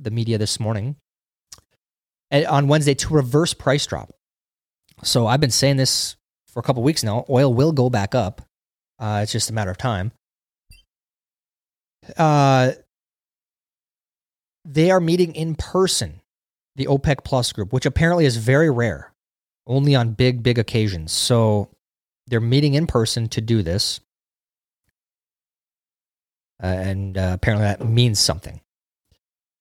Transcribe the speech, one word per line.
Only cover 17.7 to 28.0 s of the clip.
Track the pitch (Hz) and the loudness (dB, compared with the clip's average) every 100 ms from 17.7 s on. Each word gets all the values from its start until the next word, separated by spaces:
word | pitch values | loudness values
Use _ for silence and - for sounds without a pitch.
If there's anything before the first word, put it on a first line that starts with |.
which | 131 143 | -2 -2
apparently | - 165 175 147 | 0 2 4 2
is | 117 | 0
very | 113 135 160 | 2 4 4
rare, | 120 117 73 - _ _ _ _ _ - | 2 -2 -4 -12 _ _ _ _ _ -4
only | 131 147 135 | 0 2 2
on | 117 | 2
big, | 107 127 123 | 2 0 2
big | 113 120 | 0 0
occasions. | 110 117 107 90 80 | 0 0 -2 -4 -6
So | - - 120 110 104 98 _ _ _ _ _ - | -4 0 2 4 2 -2 _ _ _ _ _ -4
they're | 117 | -2
meeting | 117 135 147 139 | 2 2 2 2
in | 170 | 0
person | 123 113 - 113 | 0 0 -2 -4
to | - | -4
do | 110 117 | 0 0
this. | 85 92 - - _ _ _ _ _ _ _ _ _ _ _ _ _ _ _ _ _ _ _ _ _ _ _ _ _ _ | 0 -2 -4 -6 _ _ _ _ _ _ _ _ _ _ _ _ _ _ _ _ _ _ _ _ _ _ _ _ _ _
Uh, | 92 | -6
and, | 92 95 95 98 95 | -4 -4 -4 -6 -4
uh, | 92 | -2
apparently | 92 - 104 104 | -2 0 0 0
that | 101 113 | -2 0
means | 113 | 2